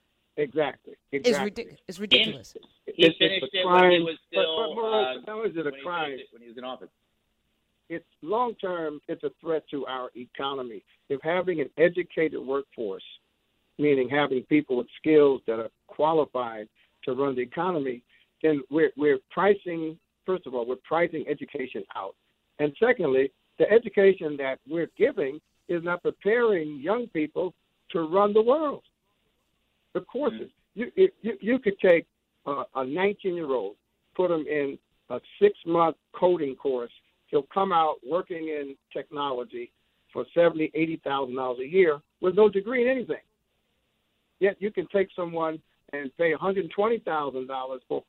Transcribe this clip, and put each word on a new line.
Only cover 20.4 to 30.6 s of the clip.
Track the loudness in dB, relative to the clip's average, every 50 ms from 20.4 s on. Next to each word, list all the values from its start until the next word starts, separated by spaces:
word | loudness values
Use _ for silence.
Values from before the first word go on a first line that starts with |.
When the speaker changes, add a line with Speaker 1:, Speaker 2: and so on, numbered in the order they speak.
| -4
Speaker 1:
of | -6 -6
all, | -6 -4
we're | -4 -6 -8 -6
pricing | -4 0 0 0 0 -2 -6 -6 -6
education | -6 -6 -8 -10 -8 -8 -8 -8 -8 -10 -12 -10 -10
out. | -10 -10 -10 -12 _ _ _ _ _ _ _ _ -4
And | -2 -2 0 2
secondly, | 2 2 2 2 2 2 4 2 2 2 -2 _ _ _ _ 0
the | 2 6
education | 6 4 4 4 4 6 6 6 6 4 0 -6 -6 -4
that | -4 -4 -6 -6 _ -6
we're | -4 -4 -4 -4 0
giving | 0 0 0 2 -2 -4 -4 -6 -8 -14 _ _ _ _ -6
is | -6 -4 -2
not | -4 -6 -4 -4
preparing | -6 -6 -2 -2 0 2 2 2 2 2 0 -2 -4 -8 -6
young | -4 -2 -2 -2 -4 -4
people | -4 -4 -4 -2 -2 -4 -4 -4 -6 _ _ _ _ _ _ -8
to | -4 -4 -2 0 2
run | 4 4 4 4
the | 4 4
world. | 4 2 2 0 -2 -4 -8 -12 _ _ _ _ _ _ _ _ _ _ _ _ _ _ _ _ _ _ _ _ _ -10
The | -10
courses, | -10 -8 -6 -4 -2 -2 -4 -4 -10 -14
Speaker 3:
Mm. | -16 _